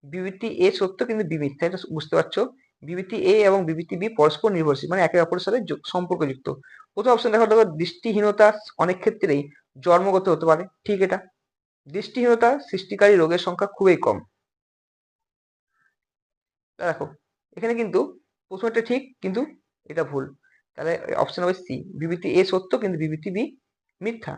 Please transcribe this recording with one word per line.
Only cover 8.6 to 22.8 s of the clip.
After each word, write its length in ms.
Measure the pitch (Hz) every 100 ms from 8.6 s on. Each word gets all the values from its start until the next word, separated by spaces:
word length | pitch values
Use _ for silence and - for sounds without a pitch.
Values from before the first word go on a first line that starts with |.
| - -
অনেক 180 | 170 180
ক্ষেত্রেই 440 | 220 - - 143 147 _ _ 135
জন্মগত 400 | 151 175 196 190 185
হতে 180 | 156 165
পারে, 160 | 160 190 _
ঠিক 140 | - 202
এটা। 160 | 190 185 - _ _ _ _ _ 143
দৃষ্টিহীনতা 640 | 170 - 254 240 233 233 277
সৃষ্টিকারী 560 | - 190 - 202 202 196
রোগের 220 | 160 175
সংখ্যা 300 | 185 175 202 -
খুবই 200 | 190 165
কম। 200 | - 98 - _ _ _ _ _ _ _ _ _ _ _ _ _ _ _ _ _ _ _ _ _ _ _ _ -
দেখো 280 | 175 156 - - _ _ _ -
এখানে 180 | 226
কিন্তু 260 | 233 220 - 285 - _ _ _
প্রথমটা 300 | 190 226 226
ঠিক, 220 | 226 247 - _
কিন্তু 200 | 190 190 311 - _ _
এটা 180 | _ 156
ভুল। 200 | 151 139 135 - _ _ _ -
তাহলে 140 | 151 170 -
অপশন 280 | - - -
হবে 120 | 180
সি, 220 | 185 - 127 - 135
বিবৃতি 300 | 160 175 180
এ 60 | 143
সত্য 260 | 190 185 190
কিন্তু 180 | 247